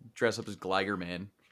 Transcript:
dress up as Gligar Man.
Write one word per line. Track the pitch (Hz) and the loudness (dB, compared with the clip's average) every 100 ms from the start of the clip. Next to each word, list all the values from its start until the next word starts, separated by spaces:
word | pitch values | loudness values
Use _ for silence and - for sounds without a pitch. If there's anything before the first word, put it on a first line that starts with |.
| 117 | -16
dress | - 120 110 | 0 2 2
up | 107 | -4
as | 101 | -6
Gligar | 92 95 98 98 | 0 2 2 0
Man. | 87 87 98 _ _ | -2 -6 -8 _ _